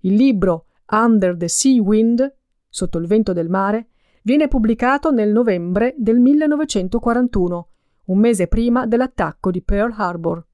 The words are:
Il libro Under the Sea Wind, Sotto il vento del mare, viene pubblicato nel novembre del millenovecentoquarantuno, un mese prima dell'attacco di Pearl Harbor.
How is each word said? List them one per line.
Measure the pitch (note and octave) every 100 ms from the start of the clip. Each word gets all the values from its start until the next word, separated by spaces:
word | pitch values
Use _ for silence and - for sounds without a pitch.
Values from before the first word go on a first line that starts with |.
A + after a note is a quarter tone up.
Il | F#3 G#3
libro | C4+ G#3+ F#3+ E3 _ _ _
Under | G#3+ A#3 A3 F#3 F3
the | E3+
Sea | - C4+ B3+
Wind, | G3 G#3+ A3+ A#3+ C4+ _ _ _ _
Sotto | - F#3 E3
il | E3+
vento | G#3+ G#3
del | F3+ E3+
mare, | F#3+ G3 G#3+ A#3 _ _ _
viene | G#3 C#4+ D4
pubblicato | C#4 A3 A#3 A#3+ C#4 D#4+
nel | B3+ G#3+
novembre | G#3+ A#3+ F3+ E3+ F#3 A#3+ C#4
del | A3 A#3
millenovecentoquarantuno, | B3 D4 D4+ D4 D4+ G#3 F#3 A#3 A#3+ A#3+ B3 G3+ F3+ F3 E3+ _ _ _ -
un | F#3
mese | A3+ G#3+ E3+
prima | - A#3 A#3+ A#3+
dell'attacco | A3 E3+ - E3 - F#3+
di | F3+
Pearl | - G3+ A3+ A3
Harbor. | F#3+ F3 E3 E3+ -